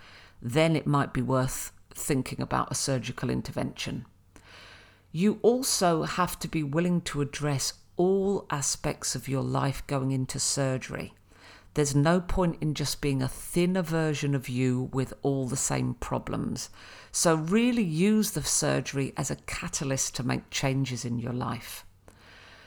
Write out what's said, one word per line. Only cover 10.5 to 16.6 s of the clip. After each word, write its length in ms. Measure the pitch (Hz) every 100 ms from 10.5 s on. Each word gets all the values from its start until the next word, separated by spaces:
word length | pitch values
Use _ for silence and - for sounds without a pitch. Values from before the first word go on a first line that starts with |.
| - 135 131 - - - - _ - - - -
There's 200 | - 143
no 260 | 143 147 180
point 360 | 175 - 175 160
in 100 | 156
just 300 | 143 143 -
being 200 | 147 135
a 60 | 127
thinner 540 | - - 180 175 190
version 520 | 160 160 156 143 147
of 140 | 139 123
you 420 | 123 127 127 127
with 200 | 131 123 -
all 280 | 139 139 127
the 80 | 131
same 380 | - 135 127
problems. 760 | 123 - 127 - - - 131